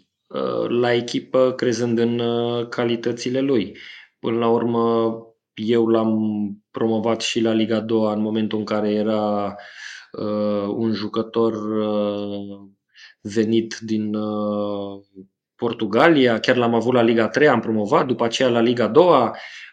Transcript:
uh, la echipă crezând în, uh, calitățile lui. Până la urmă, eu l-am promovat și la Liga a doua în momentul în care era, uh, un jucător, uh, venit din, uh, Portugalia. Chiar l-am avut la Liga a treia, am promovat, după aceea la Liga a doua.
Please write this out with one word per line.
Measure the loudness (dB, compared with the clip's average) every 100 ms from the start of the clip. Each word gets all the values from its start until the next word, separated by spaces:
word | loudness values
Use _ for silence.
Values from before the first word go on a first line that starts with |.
| _ _ _
uh, | -6 -4 -4 -2
la | 0 0
echipă | 0 -2 -6 -2 2 2
crezând | 2 -2 -2 0 0
în, | 0 0
uh, | -2 0 -2 -2 -4
calitățile | -2 -2 -2 -2 -4 -4 -2
lui. | 0 0 -2 -8 -20 -20 -20 _
Până | -4 0
la | 2
urmă, | 2 0 0 2 2 0 -4 -12 _ _
eu | -6 0 2 4
l-am | 2 2 0 0 -2 -4 -8 _
promovat | -4 -2 0 0 -2
și | -2 0
la | 0
Liga | 2 0 -2
a |
doua | 0 0 0
în | 0
momentul | -2 -2 -2 -2
în |
care | -2 -2 0
era, | 0 0 0 0 -2 -4 -8 -16 -18 -18 -18 -16
uh, | -8 -4 -2 -2 -2 -2
un | -2 -2
jucător, | -2 -4 -4 -4 0 0 0 -4 -2
uh, | -2 0 -2 -4 -6 -8 -12 -16 -20 _ _ -20 -20 _
venit | -6 0 2 2 0 -6
din, | -6 -4 -2
uh, | -4 -4 -4 -4 -4 -4 -6 -8 -14 -20 -20 -20 _ _
Portugalia. | -6 -6 -4 0 4 6 6 4 4
Chiar | 2 2
l-am | 2
avut | 2 2
la | 4
Liga | 4 4
a | 2
treia, | 4 4
am | 4
promovat, | 0 -2 2 2 2
după | 0
aceea | -2 0 2
la | 2
Liga | 2 2
a | 4
doua. | 6 8 6 4 -2 -14 -18 -20